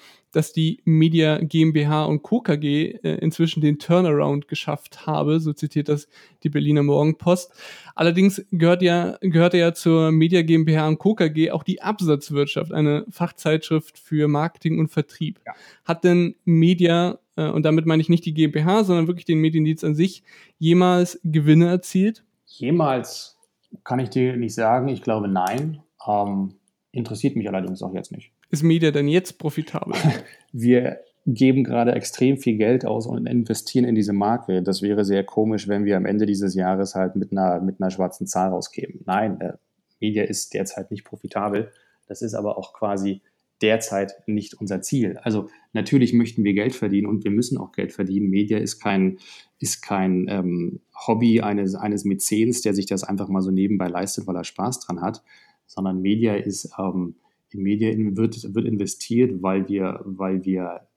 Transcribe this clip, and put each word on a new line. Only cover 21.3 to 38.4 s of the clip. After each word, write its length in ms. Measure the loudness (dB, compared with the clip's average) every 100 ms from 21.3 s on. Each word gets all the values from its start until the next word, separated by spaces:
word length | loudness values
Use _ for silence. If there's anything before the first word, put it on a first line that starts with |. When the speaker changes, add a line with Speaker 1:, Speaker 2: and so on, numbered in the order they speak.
| 2 6 8 6
Speaker 1:
erzielt? 580 | 2 0 0 0 -2 _ _ _
Speaker 2:
Jemals 920 | -8 -2 0 2 -2 -4 -12 -18 _ _ _ _ -14
kann 160 | -6 -4
ich 100 | -2
dir 260 | 0 0
nicht 200 | 0 -4
sagen. 320 | -2 0 2 0
Ich 160 | -4
glaube, 240 | -2 -2 0
nein. 560 | 0 -2 -2 -6 -8 _ -12 -2
Ähm, 480 | -2 0 -4 -6 -8 _ _ _
interessiert 440 | -8 -8 -4 -2
mich 120 | -2 -4
allerdings 360 | -4 -6 -8
auch 100 | -8
jetzt 180 | -10 -12
nicht. 200 | -16 -20 _ -8
Speaker 1:
Ist 100 | 0
Media 280 | 2 4 2
denn 160 | 2 0
jetzt 320 | 0 -2 -8
profitabel? 560 | -8 -6 -8 -8 -6 0 0 0
Speaker 2:
<laughs> 280 | -6 -20 _
Wir 460 | -2 4 4 2 -6 -16 _
geben 380 | -4 2 4 4
gerade 300 | 2 0 0
extrem 440 | 0 -4 0 2 2
viel 200 | 0 0
Geld 280 | 2 2
aus 220 | 0 -4 -4
und 180 | -6
investieren 600 | -2 -2 -2 -4 -2 0
in 100 | 2
diese 180 | 2 0
Marke. 480 | 0 0 -2 0 -2
Das 200 | 0 -2
wäre 220 | 0 0
sehr 180 | 0 0
komisch, 440 | 0 -2 0 -2 -2
wenn 180 | -2
wir 120 | 0 0
am 80 |
Ende 200 | 0 0
dieses 280 | 0 0 -2
Jahres 420 | 0 0 0 -2
halt 200 | -2 -2
mit 160 | -2 -4
einer, 300 | 0 0 0
mit 200 | -2 -4
einer 80 | -4
schwarzen 380 | -2 -4 -6 -6
Zahl 220 | -2